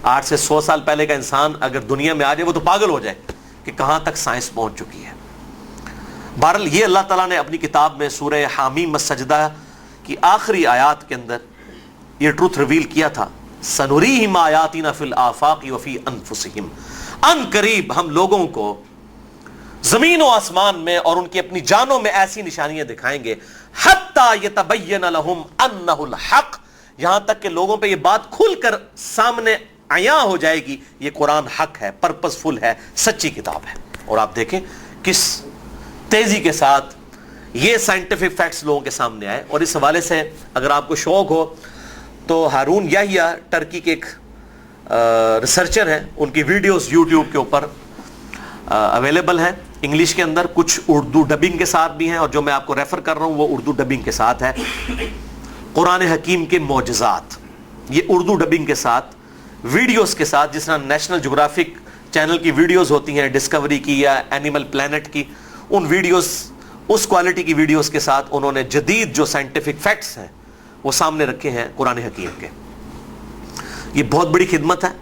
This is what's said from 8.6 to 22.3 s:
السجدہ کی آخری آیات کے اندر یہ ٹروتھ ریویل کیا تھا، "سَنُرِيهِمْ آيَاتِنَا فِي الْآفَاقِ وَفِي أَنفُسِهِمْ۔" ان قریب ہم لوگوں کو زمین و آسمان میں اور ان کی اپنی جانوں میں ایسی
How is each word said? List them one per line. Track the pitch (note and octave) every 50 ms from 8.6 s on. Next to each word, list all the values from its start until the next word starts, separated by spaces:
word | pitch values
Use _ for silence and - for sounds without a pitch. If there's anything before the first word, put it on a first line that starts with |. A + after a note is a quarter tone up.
| C#3 C3 C3 D#3 F3 E3 D3+
السجدہ | D3 - - D3 B2 C3+ B2+ D3+ D3+ D#3 D#3 D#3 - - - - - - - - - -
کی | - C#3+ -
آخری | - E3+ F#3+ G#3+ - - G#3+ F#3 E3
آیات | B2+ A#2+ B2 C3+ D3 D3 D3 - -
کے | C3
اندر | B2 A#2+ A2+ A#2+ A#2+ - - - - - - - - - - - - - - - -
یہ | C#3+ D3+
ٹروتھ | D3+ D#3 F3+ F3+ F3+ C#3+
ریویل | C#3+ B2+ D3 E3 D3
کیا | A2+ - D#3 D#3 D3
تھا، | D3 - G#2 - - - - - - -
"سَنُرِيهِمْ | - - - - C#3 C3+ C#3 D3 F3 B3 C4+ B3 A3 G#3 F#3+ F3+
آيَاتِنَا | E3+ D#3 D#3 D#3 D#3+ D#3 D#3+ D#3+ D#3+ D3+
فِي | C#3+ D3+ D3+
الْآفَاقِ | C3+ - - B2+ B2 A#2 - - D3+ D#3 D3+ - C3+
وَفِي | C3 A#2 - C#3+ C3 A#2+
أَنفُسِهِمْ۔" | - C3+ B2+ G#2+ F#2+ - G#2+ - - F#2+ - G#2+ G2 E2 D2 C#2 - - - - - - - -
ان | - C#4+ E4+ D#4+ B3+ -
قریب | - G#3 G3+ A3 A3+ G3+ E3 - - -
ہم | F3 E3
لوگوں | D3 D#3+ F#3 F#3+ G3+ G3+ F3 D#3
کو | - A#2 G#2+ G#2 G2+ G2+ - - - - - - - - - - - - - - - - - - - - -
زمین | - - A#3 C4+ E4 F4 E4+
و | D#4 C4+
آسمان | A#3+ G#3+ - - E3+ F#3 G3 G3+ F#3+ E3+
میں | D#3+ E3+ F3 E3+
اور | E3+ E3 E3 F3+
ان | F3+ E3
کی | - F#3+
اپنی | F3+ F3+ F3+ F3+
جانوں | C#3+ - F#3+ G#3+ B3+ C4 C#4 B3+
میں | G#3+ G#3+
ایسی | F3+ G3 F#3+ F#3+